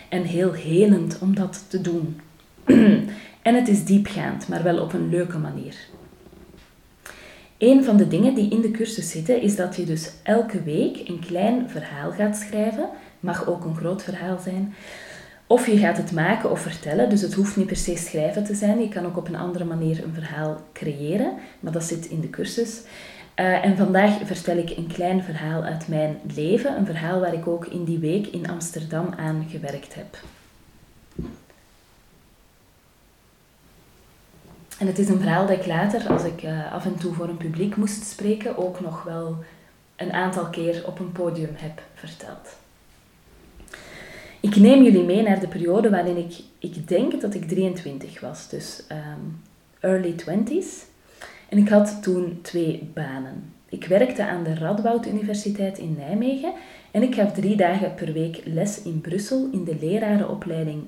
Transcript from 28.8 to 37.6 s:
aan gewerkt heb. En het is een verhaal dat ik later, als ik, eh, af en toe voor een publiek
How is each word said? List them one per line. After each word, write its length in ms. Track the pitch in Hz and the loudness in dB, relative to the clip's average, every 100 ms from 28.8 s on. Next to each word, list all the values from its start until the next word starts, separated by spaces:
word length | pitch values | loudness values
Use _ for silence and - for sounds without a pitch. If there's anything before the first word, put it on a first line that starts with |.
| 156 156 175 - | -6 -4 -4 -4
aan 300 | 160 156 156 | -4 -4 -6
gewerkt 460 | 160 147 143 - - | -8 -10 -10 -12 -16
heb. 220 | - - - - - _ _ - - _ _ - - - - _ _ _ _ _ _ _ _ _ _ _ _ _ _ _ _ _ _ _ _ _ _ _ _ _ _ _ _ - - - - - | -18 -18 -20 -20 -20 _ _ -20 -20 _ _ -12 -12 -14 -20 _ _ _ _ _ _ _ _ _ _ _ _ _ _ _ _ _ _ _ _ _ _ _ _ _ _ _ _ -20 -20 -20 -20 -4
En 100 | 190 | -2
het 120 | 185 | 2
is 100 | 202 | 2
een 100 | 185 | 2
verhaal 280 | 180 170 196 | 2 2 2
dat 100 | 185 | 2
ik 80 | 175 | 0
later, 420 | 165 202 226 202 | 0 0 0 0
als 160 | 156 | 0
ik, 200 | 165 165 | -2 -6
eh, 300 | 156 160 151 | -6 -6 -6
af 120 | - 185 | -6 -4
en 100 | 170 | -4
toe 180 | 175 | -4
voor 160 | 170 170 | -4 -6
een 80 | 170 | -6
publiek 380 | 160 160 | -6 -2